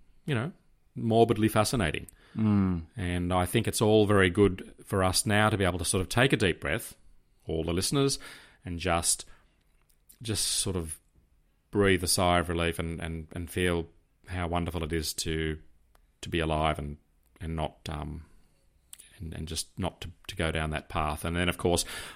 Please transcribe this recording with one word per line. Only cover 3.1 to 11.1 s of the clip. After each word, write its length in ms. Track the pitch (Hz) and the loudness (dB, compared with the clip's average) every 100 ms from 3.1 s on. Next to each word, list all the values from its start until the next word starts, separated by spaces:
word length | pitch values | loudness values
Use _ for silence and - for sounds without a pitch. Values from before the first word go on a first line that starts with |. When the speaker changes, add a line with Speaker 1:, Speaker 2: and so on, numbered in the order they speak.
| 90 87 | -2 0
Speaker 1:
I 140 | 90 90 | 0 2
think 200 | 117 104 | 0 0
it's 140 | - | 2
all 260 | 107 110 101 | 4 6 6
very 240 | 101 92 | 6 4
good 420 | 90 101 92 - - | 6 4 2 -10 -18
for 180 | - 101 | -4 0
us 240 | 92 - 113 | 2 2 2
now 220 | 104 107 | 4 4
to 80 | 101 | 4
be 80 | |
able 140 | 92 87 | 0 0
to 60 | |
sort 160 | 90 95 | -2 -2
of 60 | 92 | 0
take 240 | 120 135 | 2 2
a 40 | 117 | 4
deep 240 | 98 78 | 2 0
breath, 340 | 71 95 - - - - _ _ - | -2 -4 -6 -18 -20 -20 _ _ -6
all 180 | 80 | -4
the 80 | 80 | -2
listeners, 460 | 85 - 143 139 - - - - _ | -2 0 2 0 -2 -10 -20 -20 _
and 140 | - 85 | -10 -6
just, 460 | 90 85 - - - - _ _ _ _ _ _ _ - | 0 0 0 -2 -4 -20 _ _ _ _ _ _ _ -14
just 240 | 107 101 - | -6 -2 -2
sort 300 | - 104 90 | -2 -2 -4
of 220 | 82 - _ | -6 -12 _